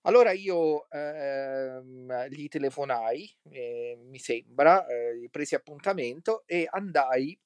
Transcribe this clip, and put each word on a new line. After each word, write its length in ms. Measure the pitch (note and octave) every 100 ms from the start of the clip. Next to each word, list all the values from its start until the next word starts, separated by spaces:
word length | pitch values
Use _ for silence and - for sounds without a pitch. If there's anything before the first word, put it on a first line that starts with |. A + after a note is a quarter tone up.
Allora 320 | - A#3 A#3
io, 560 | F#3+ G3 E3+ D#3+ D3+ -
ehm, 1400 | D3+ D3 D3+ C#3 C3+ C3+ C3+ C3 C3 C3 B2+ B2+ B2 B2+
gli 220 | C#3 D3
telefonai, 840 | D#3 C#3 C3+ C#3 A#2+ A2+ C3+ G#3 _ -
eh, 480 | C#3 A#2+ A#2+ A#2+ A#2+
mi 220 | B2 C3
sembra, 680 | - A#2 - B2 D3+ F#3+ -
eh, 420 | A#2+ A#2+ A#2+ A#2+
presi 240 | D3 D3 C#3+
appuntamento 880 | - D3 G3 F#3+ A#2+ C#3+ G3 A3 _
e 220 | F3 E3
andai 720 | F#3 G3+ D3+ C3 C3 C#3 F#3+